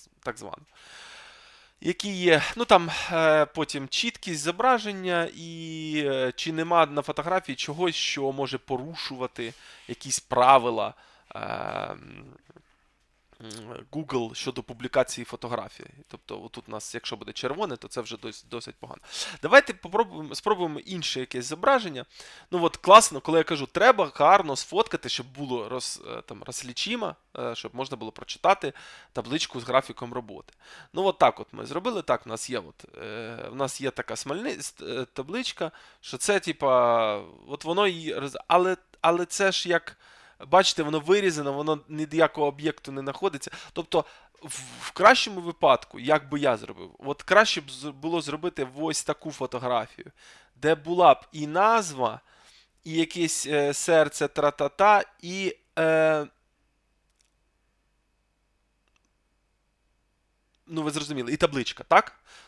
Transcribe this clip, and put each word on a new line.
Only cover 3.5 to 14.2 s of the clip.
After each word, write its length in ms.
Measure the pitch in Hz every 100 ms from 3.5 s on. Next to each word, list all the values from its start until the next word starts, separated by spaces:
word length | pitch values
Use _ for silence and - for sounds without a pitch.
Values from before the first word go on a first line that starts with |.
| - 147 143 135
чіткість 520 | - 233 - 196 156
зображення 880 | 147 190 247 240 208 196 185 175 170
і, 680 | - 165 165 165 160 156 151 143
е, 260 | 131 127 -
чи 160 | 165
нема 340 | 160 165 170 156
на 160 | 143
фотографії 540 | 143 151 156 185 - 131
чогось, 380 | - 151 180
що 380 | 156 - 147 139
може 260 | 139 135 131
порушувати 960 | - 131 147 165 - 131 127 - 117 113 - - -
якісь 320 | 120 139 -
правила, 760 | - 123 127 135 120 113 101 - _ _ -
е, 40 | -
м, 920 | 55 57 - - 50 50 - - - - _ - _ _ _ _ _ _ _ - 113 107 107 120 -
Google 420 | 147 151 127